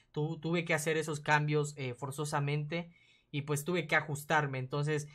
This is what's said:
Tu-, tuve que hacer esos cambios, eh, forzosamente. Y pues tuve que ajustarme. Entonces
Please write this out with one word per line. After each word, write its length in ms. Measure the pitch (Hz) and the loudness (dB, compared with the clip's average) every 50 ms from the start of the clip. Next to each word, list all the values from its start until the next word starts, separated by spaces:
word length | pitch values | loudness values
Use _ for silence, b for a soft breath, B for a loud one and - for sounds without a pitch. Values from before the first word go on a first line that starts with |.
| B B | B B
Tu-, 280 | - 151 151 165 151 147 | -4 -2 -2 -2 -2 -4
tuve 280 | - 160 165 175 165 | -2 0 0 0 2
que 80 | 165 170 | 2 0
hacer 240 | 151 147 160 156 160 | 0 2 2 0 0
esos 220 | 156 160 160 147 | 0 -2 -4 -2
cambios, 520 | - - 151 147 147 147 147 151 147 147 - 147 | 2 4 4 4 4 4 2 2 2 0 -4 -6
eh, 160 | 135 127 120 | -6 -6 -4
forzosamente. 1000 | - - 135 131 - 151 151 156 147 143 139 147 151 151 147 170 170 170 170 b b b b b b b b - | -6 -6 -6 -4 -4 -4 -2 0 0 0 0 0 -2 -2 -2 -4 -6 -6 -8 b b b b b b b b -6
Y 80 | 147 139 | -6 -2
pues 220 | 143 151 147 147 | -2 -2 -2 0
tuve 220 | - 180 180 165 | 0 0 0 2
que 100 | 160 165 | 2 2
ajustarme. 640 | 156 151 - 147 143 - - 165 156 143 139 131 131 | 2 2 2 -2 -4 0 2 2 4 4 2 0 -4
Entonces 500 | 127 127 - 147 147 151 156 151 147 B B | -4 -2 -2 -2 0 0 0 -2 -2 B B